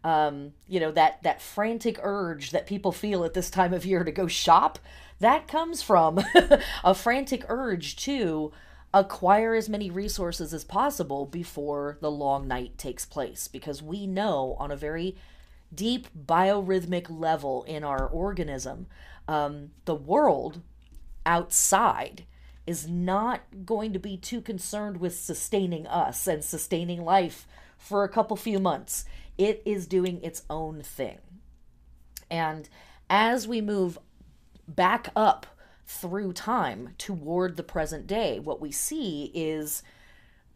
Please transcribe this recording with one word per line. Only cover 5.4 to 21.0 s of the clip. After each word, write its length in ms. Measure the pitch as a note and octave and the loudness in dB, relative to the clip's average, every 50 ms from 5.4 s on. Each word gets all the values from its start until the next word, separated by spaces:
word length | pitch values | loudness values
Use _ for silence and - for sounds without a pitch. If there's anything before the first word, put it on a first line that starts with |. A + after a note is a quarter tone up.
| - | 0
comes 360 | - - D#4 E4 E4 E4+ C4+ - | -2 -2 -2 0 0 -4 -6 2
from 360 | - G#3 F3 D#3+ D#3+ D#3+ F#3+ G#3+ - - F4 - - | 6 8 8 8 8 4 2 0 8 8 8 10 10
<laughs> 320 | C#4+ - - - - - - | 6 6 6 -4 -8 4 6
a 120 | F3+ F#3+ | 6 6
frantic 500 | - - A#3 A#3+ C4+ C4+ C4+ C4+ A3 - - | 6 2 0 0 2 0 -2 -4 -4 -2 -4
urge 480 | A3+ B3 C4 A#3+ F#3+ E3+ D3 - - | -4 -2 0 -2 -2 -2 -4 -8 -8
to 540 | - - C4+ C#4+ C4+ A3 E3 D#3 D#3 D#3 D3+ - - - - - - - - - | -6 -4 -2 0 0 2 0 0 0 -4 -4 -8 -14 -20 -20 -20 -20 -8 4 4
acquire 580 | G3 F#3+ G3 - - F#3 F3 G3+ G#3+ A3+ A3+ A3+ | 4 4 4 -4 0 4 6 6 6 6 4 2
as 160 | A3+ A3 A3 | 0 0 -2
many 220 | G#3+ G#3 G#3 F#3 | -4 -4 -4 -6
resources 640 | E3+ F#3+ G3+ G#3+ - - F#3 E3+ E3+ - E3+ D3 E3 | -6 -6 -4 -4 -4 -4 -4 -4 -4 -6 -6 -6 -6
as 80 | D3+ - | -10 -10
possible 640 | - - G3 B3+ D4 C#4+ - E3+ C3 C#3 C#3 C#3 | -4 0 0 0 0 0 -2 -4 -4 -2 -4 -4
before 720 | C#3 D#3+ F3 F3 - - D3+ C#3+ D3 D3 C#3+ C#3+ D3 D3 D3 | -6 -6 -8 -8 -8 -8 -6 -4 -4 -4 -2 -4 -6 -6 -4
the 80 | D#3+ D3+ | -4 -4
long 380 | D3 C#3+ C#3+ C#3 C#3 C#3 C#3 | -2 0 0 0 0 0 -2
night 320 | C3+ B2+ B2+ B2 B2 - - | -4 -4 -4 -6 -8 -12 -10
takes 260 | - C3+ B2 - - | -8 -8 -8 -8 -10
place, 420 | - - D3+ C3 F#2+ - - - | -8 -6 -6 -6 -6 -6 -10 -12
because 360 | - - C3 - D3+ C#3+ C#3 D#3 | -10 -10 -10 -8 -8 -8 -8 -8
we 240 | D3+ F3 G3+ G3+ | -8 -8 -6 -4
know 480 | F#3+ F#3 F#3+ G#3 G#3+ E3+ C#3 C3 C3 - - | -4 -2 0 0 0 0 0 0 -2 -4 -6
on 120 | C#3 C#3+ | -6 -6
a 40 | D3 | -6
very 400 | C#3 D3+ D3+ D#3 E3 F3 F#3+ F#3 - - - - - - - - - _ - E3 | -6 -6 -6 -4 -4 -4 -6 -6 -8 -20 -20 -20 -20 -20 -20 -20 -20 _ -18 -10
deep 340 | - G3+ A#3 B3 B3+ B3+ - - | -4 -2 -2 -2 -2 -6 -12 -18
biorhythmic 920 | D#3+ C#3 - E3 E3+ F#3 F#3+ G3+ G3+ F#3+ F3+ F#3+ F#3 E3+ E3+ F3+ F3 F3 E3+ | -16 -2 2 4 4 6 6 4 2 2 0 0 0 0 0 -4 -4 -4 -6
level 540 | E3 D#3 E3 D#3+ D#3+ D3+ C#3 C#3 B2+ B2+ - | -10 -4 0 0 0 0 0 -4 -4 -4 -4
in 200 | - D#3 D3+ D3+ | -6 -8 -6 -4
our 240 | C#3+ C#3 C3+ C3+ | -2 -2 -2 -2
organism, 800 | B2+ D#3 E3 F3+ G3+ G3+ F3 E3 C#3+ C#3 C3 C3 B2+ C3 A#2 - - - - - - - - - | -2 -2 -4 -4 -4 -4 -4 -6 -6 -6 -8 -8 -10 -10 -12 -14 -16 -18 -20 -20 -20 -20 -14 -6
um, 440 | - D#3 D3+ D3 C#3+ D3 D3 C#3+ D3+ - - - | -2 0 0 0 -2 -4 -8 -14 -18 -20 -10 -4
the 100 | F3+ D#3+ | -4 -4
world 680 | C#3+ C#3 D3 F#3+ C#4+ D4+ B3 D#3 C3+ B2 - - F3 - - - - - - - - | -4 0 2 4 6 6 6 4 2 0 -8 -10 -12 -18 -18 -20 -20 -20 -20 -20 -18